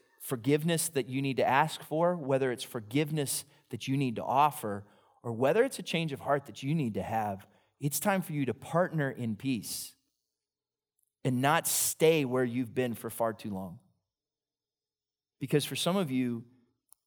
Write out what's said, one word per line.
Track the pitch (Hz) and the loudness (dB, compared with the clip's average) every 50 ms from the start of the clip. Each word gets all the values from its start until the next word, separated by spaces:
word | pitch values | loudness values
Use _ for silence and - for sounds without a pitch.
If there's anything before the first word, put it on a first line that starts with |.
| _ _ _ - | _ _ _ -16
forgiveness | - - 139 120 107 135 147 151 151 170 170 160 - - | -8 -6 -6 -2 2 2 2 4 4 2 0 0 0 0
that | - 135 - 131 | -2 -2 -2 -2
you | 127 135 | -2 -2
need | 139 139 131 | -2 0 0
to | 127 - | 2 2
ask | - 123 139 151 151 - - | 4 6 4 4 2 0 -8
for, | - - 151 160 170 175 180 | -8 -4 0 2 2 2 2
whether | 175 139 131 135 131 135 127 | 0 0 0 2 2 2 0
it's | 120 113 - | 0 -2 -6
forgiveness | - - 120 107 107 117 147 156 147 156 151 139 - - - - - _ _ _ _ | -8 -8 -10 -6 -2 0 0 0 0 0 -2 -2 -2 -4 -6 -6 -10 _ _ _ _
that | - 110 - | -10 -6 -4
you | 131 135 143 | -2 0 0
need | 139 127 110 | 0 0 -2
to | 98 - | -2 -2
offer, | - 117 135 147 147 139 - - 107 101 101 98 - _ _ _ _ _ _ | 2 4 4 4 4 2 -2 -6 -6 -6 -6 -8 -14 _ _ _ _ _ _
or | - 120 | -8 -6
whether | 117 110 127 139 170 220 254 | -2 2 2 4 4 4 2
it's | 269 - - | 2 -2 -6
a | |
change | 180 - - 160 165 156 | -6 -4 -2 -2 -2 -2
of | 139 - | -4 -4
heart | - 139 143 143 - | 0 0 0 0 0
that | - 104 - | -6 -10 -6
you | 135 135 160 | -2 0 0
need | 165 139 113 101 | 0 0 0 -2
to | 101 | -4
have, | 90 104 113 110 107 104 98 95 - - _ _ _ _ _ _ | -4 -2 -2 -2 -2 -2 -4 -6 -10 -18 _ _ _ _ _ _
it's | 139 143 143 - | -4 -4 -2 0
time | - 208 196 185 | 0 0 0 0
for | 170 - | -2 -2
you | 156 147 135 | -2 -2 -2
to | 120 107 | -2 -2
partner | - - - - 165 185 - 160 156 143 135 | -4 -6 -2 0 2 2 2 0 0 -2 -2
in | - - 123 113 107 | -2 -4 -4 -4 -4
peace | - - 135 127 104 - - - - - - - _ _ _ _ _ _ _ _ _ _ _ _ _ _ _ _ _ _ _ _ _ _ _ _ _ | -4 -2 -2 -2 -2 -4 -6 -8 -10 -10 -12 -16 _ _ _ _ _ _ _ _ _ _ _ _ _ _ _ _ _ _ _ _ _ _ _ _ _
and | - 131 127 123 | -2 0 0 2
not | 135 143 160 165 - | 4 4 4 4 2
stay | - - - - - - - 165 160 165 156 139 | 0 0 0 0 -2 2 4 6 6 6 6 2
where | 123 123 131 | 2 2 2
you've | 127 120 117 127 127 110 139 | 2 2 0 -2 -4 -2 -2
been | 131 127 120 110 | -2 -2 -2 -2
for | - - - | -6 -8 -8
far | - - 117 113 107 | -4 -2 -2 -2 -2
too | - - 110 | -4 -6 -6
long. | 101 95 95 90 87 117 _ _ _ _ _ _ _ _ _ _ _ _ _ _ _ _ _ _ _ _ _ _ _ _ _ _ _ _ _ _ _ _ | -6 -6 -6 -8 -12 -16 _ _ _ _ _ _ _ _ _ _ _ _ _ _ _ _ _ _ _ _ _ _ _ _ _ _ _ _ _ _ _ _
Because | 143 - - 147 139 | -2 0 0 0 0
for | - 139 | 0 -4
some | - - 165 185 | -2 0 0 2
of | 202 185 135 | 2 0 0
you, | 131 127 127 123 120 117 113 - _ _ _ _ _ _ _ _ _ _ _ | 0 0 0 0 -2 -4 -8 -14 _ _ _ _ _ _ _ _ _ _ _